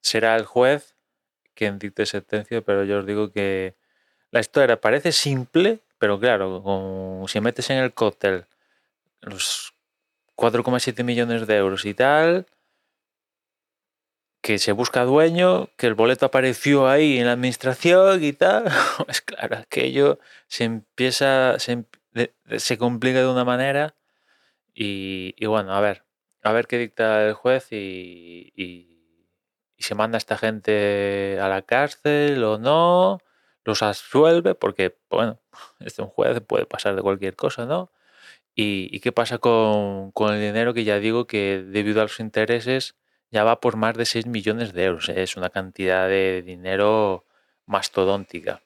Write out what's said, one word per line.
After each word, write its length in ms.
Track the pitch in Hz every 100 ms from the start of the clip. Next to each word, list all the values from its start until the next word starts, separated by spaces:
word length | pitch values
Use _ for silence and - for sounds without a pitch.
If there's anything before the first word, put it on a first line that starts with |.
será 340 | - 110 113 113
el 100 | 107
juez 500 | 123 127 143 - _ _ _ _ _ _
quien 240 | - 107 101
dicte 300 | 101 - 104
sentencia, 540 | 104 - 107 107 117
pero 220 | 107 98
yo 160 | 98 101
os 60 | 98
digo 260 | 104 104
que 440 | 101 98 95 95 _ _ _ _ _ _
la 80 | 120
historia 420 | 110 151 131 113
parece 300 | 110 135 165
simple, 720 | 151 143 135 127 165 190 226 _ _
pero 200 | 107 101
claro, 440 | 123 107 95 92
con, 640 | 98 98 95 95 95 92 95
si 140 | 107
metes 280 | 113 120 -
en 80 | 135
el 160 | 127
cóctel 520 | - 110 - 101 92 - _ _ _ _ _ _ _
los 520 | - 95 - - - _ _ _ _ _ _
cuatro 300 | - 117 117
coma 160 | 120 123
siete 240 | 131 123
millones 420 | 123 120 120 117 110
de 120 | 104
euros 260 | 98 98 101
y 80 |
tal, 540 | 101 131 151 165 180 180 _ _ _ _ _ _ _ _ _ _ _ _ _ _ _ _ _ _ _
que 160 | - 104
se 140 | -
busca 320 | 104 120 123
dueño, 680 | 123 143 165 170 185 185 190 -
que 120 | 120
el 80 | 110
boleto 300 | 117 131 135
apareció 600 | 135 131 117 143 143 131
ahí 320 | 139 156 127
en 60 | 120
la 80 |
administración 920 | 120 127 120 131 127 170 180 190 190
y 80 | 151
tal, 400 | 143 175 208 233 - -
<laughs> 180 | - -
es 120 | 127
claro, 360 | - - - 110
aquello 600 | - 135 131 131 143 143 _ - _
se 160 | -
empieza, 960 | 117 113 _ - 127 120 139 135 127 -
se 140 | -
em-, 120 | 120 113 _ _
de-, 200 | 117 117 _ _
de-, 140 | 110
se 160 | - 113
complica 420 | 120 120 127 127
de 80 | 131
una 160 | 127
manera 520 | 123 123 135 139 151 _ _ _ _ _ _ _ _
y, 600 | - 104 98 95 95 92 -
y 80 | 107
bueno, 280 | 107 95 98
a 60 |
ver, 220 | 104 98 _ _ _ _
a 100 | 107
ver 140 | 113 117
qué 100 | 120
dicta 500 | 117 - 110 107 107
el 60 |
juez 400 | 107 127 131 -
y, 800 | 107 98 92 90 87 85 85 - -
y, 720 | 90 87 87 82 82 82 _ _ _ _ _ _
y 80 |
se 120 | - 104
manda 200 | 110 113
a 40 |
esta 180 | - 107
gente 1000 | 110 110 107 104 101 101 101 98 98 95
a 80 | 98
la 120 | 95
cárcel 800 | - 120 143 - 147 147 147 135 110
o 120 | 107
no, 640 | 123 156 175 180 185 190 _ _ _ _ -
los 180 | 104
absuelve, 720 | 107 98 - 131 156 170 180 -
porque, 420 | 98 98 92 _ _
bueno, 300 | - 113 113 _
<laughs> 280 | - - _
es 180 | - -
un 80 | 98
juez, 340 | - - 117
puede 240 | - - -
pasar 300 | - 101 95
de 60 |
cualquier 340 | 98 98 95 92
cosa, 300 | - - 117
¿no? 260 | 165 185 _ _ _ - - _ -
Y, 340 | 107 98 92
y 80 | 98
qué 120 | 127
pasa 260 | 117 117 117
con, 720 | 120 113 110 107 101 98 98
con 220 | - 107
el 80 | 104
dinero, 320 | 104 107 117
que 100 | 117
ya 160 | 107 101
digo 280 | 110 117 120
que 360 | 107 98 98 95
debido 360 | 101 104 107
a 20 | 107
los 140 | -
intereses 760 | 110 107 110 117 113 131 - _ _ _ _
ya 120 | 110
va 180 | 110 117
por 160 | 123 110
más 180 | 110 113
de 100 | 117
seis 200 | 117 113
millones 480 | 113 101 110 113
de 120 | 87 92
euros, 220 | 82 -
¿eh? 140 | 92
Es 140 | 92 -
una 120 | 90
cantidad 580 | 98 95 - 95 92 92
de 340 | 98 95 92
dinero 840 | 90 90 92 95 104 110 104 92 _ _ _ _ -
mastodóntica. 920 | 98 - - 95 98 95 87 - -